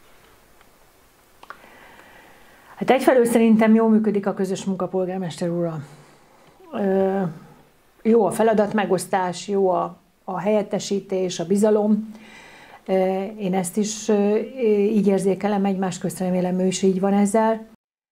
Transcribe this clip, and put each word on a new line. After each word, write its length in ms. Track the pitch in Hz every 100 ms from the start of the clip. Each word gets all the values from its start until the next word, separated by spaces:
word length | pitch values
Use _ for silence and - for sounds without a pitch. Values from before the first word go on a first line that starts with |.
| _ - _ _ _ _ _ _ _ _ _ _ _ _ - - - - - - - - - - - - - -
Hát 140 | 196
egyfelől 340 | 269 294 254
szerintem 500 | 233 233 226 220 220
jól 140 | 220 226
működik 380 | 214 214 202 196
a 80 |
közös 300 | 190 190 190
munka 240 | 196 185 180
polgármester 640 | 190 180 190 180 143 175
úrral. 340 | 170 170 160 139 - - - _ _ _ _ 359
Ö, 500 | 269 196 190 190 196 175 - - - _ _ _ _
jó 220 | 226 233
a 60 | 185
feladatmegosztás, 1160 | - 220 214 202 208 185 180 175 196 180 175 -
jó 220 | 196 190
a, 260 | 175 175 175 _ _
a 140 | - 180
helyettesítés, 1000 | 190 214 202 196 - 196 190 185 185 175
a 60 | 165
bizalom. 640 | 202 214 208 214 214 - - - - - - - - -
Ö, 360 | 190 185 190
én 320 | 196 214 196
ezt 220 | 190 180 -
is, 320 | 214 - -
ö, 280 | 208 202 214 240 269 226
így 340 | 208 202 220 190
érzékelem 580 | 190 190 185 202 202
egymás 340 | 196 190 190 175
közt, 200 | 175 170
remélem 400 | 185 180 180 180
ő 80 | 185
is 160 | 185
így 180 | 190 185
van 120 | 196
ezzel. 540 | 202 202 220 220 220 220 - _ _ _